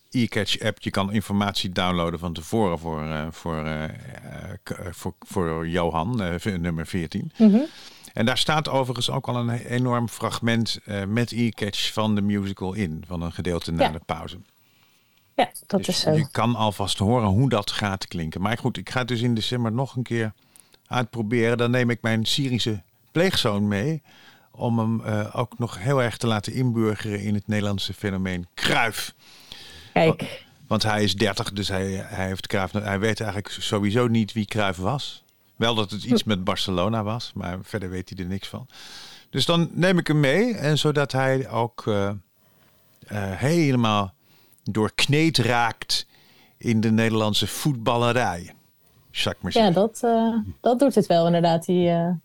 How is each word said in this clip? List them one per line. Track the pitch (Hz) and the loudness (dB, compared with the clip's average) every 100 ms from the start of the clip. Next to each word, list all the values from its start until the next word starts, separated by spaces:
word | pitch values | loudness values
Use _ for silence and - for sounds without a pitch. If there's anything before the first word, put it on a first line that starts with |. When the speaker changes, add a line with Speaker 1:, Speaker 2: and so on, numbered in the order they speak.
| _ | _
Speaker 1:
Earcatch | 127 113 110 98 - | 0 0 0 -2 0
app, | 110 - | -2 -2
je | 104 | -4
kan | 98 98 | -2 0
informatie | 107 - 101 101 - 98 | 0 0 0 0 -2 -4
downloaden | 95 92 90 85 82 | 0 0 2 0 -2
van | 87 | -6
tevoren | 80 76 113 98 80 | -6 -2 0 2 0
voor, | 82 78 | -4 -6
eh, | 78 78 80 | -4 -4 -6
voor, | - 85 78 78 | -8 -6 -4 -4
eh, | 78 78 - - - - 73 80 95 | -4 -6 -10 -14 -16 -14 -14 -12 -14
k-, | - | -12
eh, | - 92 | -10 -10
voor, | - 95 - | -10 -10 -10
voor | - 101 82 80 82 | -6 -2 -2 -2 -2
Johan, | 87 85 80 87 123 | 0 2 0 -2 -2
eh, | 87 87 | -2 -2
v-, | 113 90 | -4 -2
nummer | 87 82 78 | -2 -4 -4
veertien. | 92 80 101 160 - | -4 -4 -6 -8 4
Speaker 2:
Mhm. | 214 214 311 - - - - | 6 6 2 -8 -20 -20 -10
Speaker 1:
En | - 113 | -2 0
daar | 123 | 0
staat | - 156 151 | 0 0 0
overigens | 135 127 120 117 | 0 0 -2 -4
ook | 135 - | -4 -4
al | 120 | -4
een | 120 | -2
enorm | 120 - 120 127 120 117 | -4 -4 -2 0 0 -2
fragment, | - 110 110 113 117 110 - - | -4 -4 -2 0 2 0 -4 -6
eh, | 101 98 | -6 -2
met | 113 117 | 0 0
Earcatch | 110 117 - 85 - - | 0 -2 -2 -4 -2 -4
van | 107 110 104 | 0 0 2
de | |
musical | 101 104 98 98 92 | 2 0 -2 -4 -6
in, | 104 90 80 87 | -4 -4 -4 -8
van | 87 | -6
een | 85 | -6
gedeelte | - 85 85 - | -4 -2 -2 -2
na | 82 | -2
Speaker 2:
Ja. | - | -2
Speaker 1:
de | 80 - | -4 -8
pauze. | 80 85 92 - _ _ _ _ _ _ _ _ - | -8 -8 -14 -20 _ _ _ _ _ _ _ _ -2
Speaker 2:
Ja, | - - - | -2 -4 -2
dat | 196 | -2
Speaker 1:
Dus | 190 | 0
Speaker 2:
is | - | 0
zo. | 160 | 2
Speaker 1:
je | 156 143 | 2 2
kan | - 113 113 | 2 2 2
alvast | 110 - 95 - | 0 0 -2 2
horen | 101 123 104 | 4 4 4
hoe | 98 135 | 4 4
dat | 110 - | 2 0
gaat | - 104 95 - | -2 -2 -2 -6
klinken. | 87 80 85 | -6 -6 -2
Maar | 101 117 | -2 0
goed, | 123 95 | -2 -4
ik | 92 | -4
ga | 127 | -2
het | 120 | 0
dus | 117 | 0
in | 123 | 0
december | 113 - 123 113 | 0 0 -2 -2
nog | 120 139 131 | -2 -4 -4
een | |
keer | 117 117 110 - _ - _ _ _ | -4 -2 -2 -6 _ -20 _ _ _
uitproberen. | 123 113 117 107 120 113 120 | -4 -2 -4 0 2 2 2
Dan | 120 | 2
neem | 123 120 | 2 2
ik | 117 | 0
mijn | 113 113 107 | 0 0 0
Syrische | - 135 120 117 104 - _ _ | 0 0 0 -2 -4 -8 _ _
pleegzoon | 156 185 - 117 101 104 | 0 2 2 2 2 2
mee | 98 135 160 - - - - _ | 0 0 -4 -8 -20 -20 -20 _
om | - 120 117 | -6 -2 0
hem, | 110 113 110 | 0 0 0
eh, | 107 107 | -2 -2
ook | - 120 - | -4 -4 -4
nog | 117 - | -6 -4
heel | 110 139 | 0 2
erg | 117 - | 0 0
te | 117 | 0
laten | 107 117 | 0 -2
inburgeren | 123 127 113 110 104 110 101 | -2 0 2 0 0 -4 -4
in | 104 | -2
het | 104 - | -2 0
Nederlandse | 104 101 95 - | -2 0 -2 -4
fenomeen | - 104 95 95 90 90 | -4 -4 -2 -2 -4 -8
Cruijff. | - - 143 117 - - - - - - - - - - | -4 0 2 2 -2 -10 -14 -20 -20 -20 -20 -18 -20 -4
Speaker 2:
Kijk. | - 165 160 | 2 4 2
Speaker 1:
Wa-, | - - - _ - | -4 -12 -18 _ -4
want | 110 | 0
hij | 107 107 | 2 2
is | 104 95 | 0 2
dertig, | 104 98 - | 0 0 -4
dus | 98 98 | -4 -2
hij, | 95 95 95 - | -2 -2 -4 -6
hij | 95 95 | -4 -4
heeft | 95 - | -4 -4
Cruijff, | 101 92 | -2 -2
hij | 107 98 98 | -4 -2 0
weet | 107 104 | 0 -2
eigenlijk | 110 95 - - | -4 -6 -8 -8
sowieso | - 104 104 120 123 | -2 0 2 2 4
niet | 113 101 | 2 2
wie | 113 101 | -2 -2
Cruijff | 110 98 90 | 0 0 0
was. | 92 139 - - _ _ _ - | -2 -2 -6 -12 _ _ _ -2
Wel | 113 113 | 0 2
dat | 101 | -2
het | 104 | -6
iets | 101 208 | 0 0
Speaker 2:
Hm. | 110 | 2
Speaker 1:
met | 95 | 0
Barcelona | 92 92 - 90 98 113 | 0 -2 0 0 2 0
was, | 104 120 - | -2 -6 -8
maar | 101 90 92 | -8 -8 -8
verder | - 107 92 | -8 -8 -6
weet | 92 - | -8 -8
hij | 95 | -8
er | 90 | -6
niks | 95 - | -6 -8
van. | 107 - - - - - - - | -14 -16 -18 -20 -18 -20 -20 -8
Dus | 135 127 | -2 2
dan | 170 165 | 2 2
neem | 143 180 175 | 2 4 4
ik | - | 4
hem | 151 | 4
mee, | 135 170 240 | 4 4 2
en | 208 143 147 | 0 0 2
zodat | 156 147 139 | 2 2 0
hij | 131 135 131 127 | 2 2 2 0
ook, | 113 117 - 117 | -2 -2 -2 0
eh, | 101 98 | 2 0
eh, | 104 - _ _ _ _ _ _ _ - 107 98 | -2 -10 _ _ _ _ _ _ _ -8 -6 -4
helemaal | 95 131 175 143 127 113 104 98 - _ _ _ _ | -2 2 2 4 4 4 2 0 -6 _ _ _ _
doorkneed | - 107 107 - - 147 160 120 | -4 0 0 2 4 4 4 4
raakt | 117 120 113 - - - - _ _ _ _ _ | 2 4 2 -2 -4 -4 -4 _ _ _ _ _
in | 117 110 | 0 2
de | 113 | 4
Nederlandse | 110 113 110 107 98 101 | 4 4 2 2 0 -2
voetballerij. | - 156 123 113 120 120 123 110 87 92 - _ _ _ _ _ - | -2 -2 0 0 2 4 2 0 -2 -10 -18 _ _ _ _ _ -4
Zal | 104 | -4
ik | - | -2
maar | 90 | 0
Speaker 2:
Ja, | 233 | 4
Speaker 1:
zeggen. | 208 175 | 4 4
Speaker 2:
dat, | 220 - | 2 0
eh, | 240 226 226 226 208 - | 2 4 4 2 -2 0
dat | 226 240 | 2 4
doet | 277 214 | 4 4
het | - | 4
wel | 170 170 | 4 6
inderdaad, | 170 170 165 180 | 4 4 2 2
die, | 180 175 | 4 4
eh, | 170 170 170 | 4 2 -2